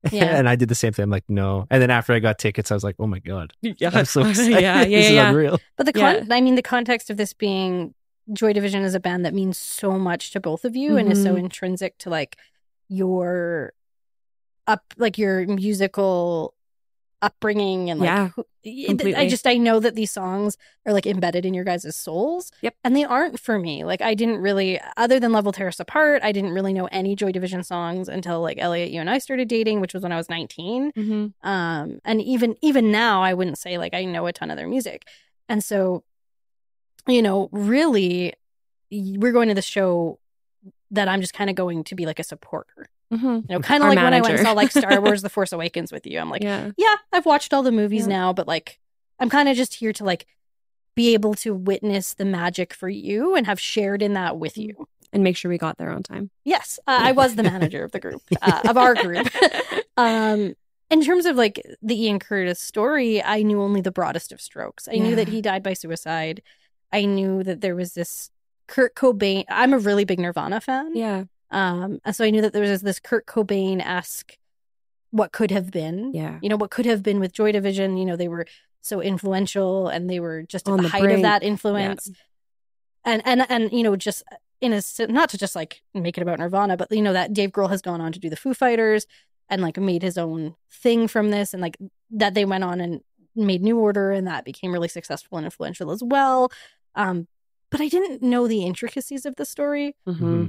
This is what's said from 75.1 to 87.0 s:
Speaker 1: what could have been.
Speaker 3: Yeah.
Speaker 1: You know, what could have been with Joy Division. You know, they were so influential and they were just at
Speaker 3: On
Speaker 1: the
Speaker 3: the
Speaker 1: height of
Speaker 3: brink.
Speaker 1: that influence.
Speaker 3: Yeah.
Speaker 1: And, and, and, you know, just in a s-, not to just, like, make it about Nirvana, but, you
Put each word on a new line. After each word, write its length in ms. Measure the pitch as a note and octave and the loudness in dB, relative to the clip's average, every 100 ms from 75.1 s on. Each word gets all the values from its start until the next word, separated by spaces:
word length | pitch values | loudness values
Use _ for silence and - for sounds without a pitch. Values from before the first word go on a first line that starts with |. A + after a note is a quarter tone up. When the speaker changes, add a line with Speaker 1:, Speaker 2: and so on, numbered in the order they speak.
Speaker 1:
what 200 | A3 G3+ | -2 -2
could 160 | - G#3+ | 0 0
have 180 | G3 F#3 | 0 -2
been. 420 | F3+ D#3 F3 B3 | -6 -6 -6 -6
Speaker 3:
Yeah. 240 | B3+ D#3 D#3+ | -6 -8 -8
Speaker 1:
You 60 | G3 | -4
know, 60 | G#3+ | -2
what 140 | G#3 | -2
could 140 | - A#3+ | -2 0
have 160 | A3 | 0
been 160 | G3 G3+ | 0 0
with 140 | F#3+ | -2
Joy 180 | - G#3+ | 0 0
Division. 460 | G#3 G3 F#3+ G3 F#3 | 2 0 -2 -2 0
You 80 | F#3 | -2
know, 100 | F3 | -2
they 120 | F3 | -4
were 160 | E3+ E3 - _ _ | -4 -8 -12 _ _
so 200 | - G3+ | -8 -4
influential 880 | G3 F#3 G3 F#3+ G3 G3+ F#3+ F#3+ F3+ | -2 -2 -2 -2 0 0 0 0 -2
and 200 | E3 F3+ | -4 -4
they 100 | F3+ | -4
were 220 | E3+ D#3+ | -6 -8
just 240 | E3 F#3+ G3 | -10 -8 0
at 40 | |
Speaker 3:
On 60 | F#3+ | 2
Speaker 1:
the 60 | |
Speaker 3:
the 60 | F3 | 2
Speaker 1:
height 120 | G3 | 4
of 40 | G3 | 4
Speaker 3:
brink. 140 | F#3+ | 6
Speaker 1:
that 200 | G#3 G#3 | 4 4
influence. 640 | G3+ G#3 G#3+ G3+ G3 G3 - | 0 -2 -2 0 -2 -6 -12
Speaker 3:
Yeah. 1080 | F#3 _ _ _ _ _ _ _ _ - A3 | -18 _ _ _ _ _ _ _ _ -2 0
Speaker 1:
And, 60 | A#3+ | 2
and, 200 | B3 C4 | 2 4
and, 220 | A#3+ A3 | 2 0
you 100 | A#3+ | 2
know, 120 | A3+ G3 | 0 0
just 260 | G3+ F#3+ - - _ _ | -2 -6 -12 -20 _ _
in 100 | A3+ | -2
a 60 | G#3 | -2
s-, 240 | - - A3 | -4 -6 0
not 200 | A#3+ D#4+ | 2 0
to 80 | G3 | -2
just, 180 | G3 F3+ | -6 -6
like, 240 | D#3+ - _ | -10 -14 _
make 240 | G3+ E3+ F3 | -6 -6 -4
it 40 | |
about 180 | F3 E3 | -4 -4
Nirvana, 380 | E3+ G3 G3+ F3+ | -2 0 0 0
but, 120 | - | -2
you 100 | G#3+ | 0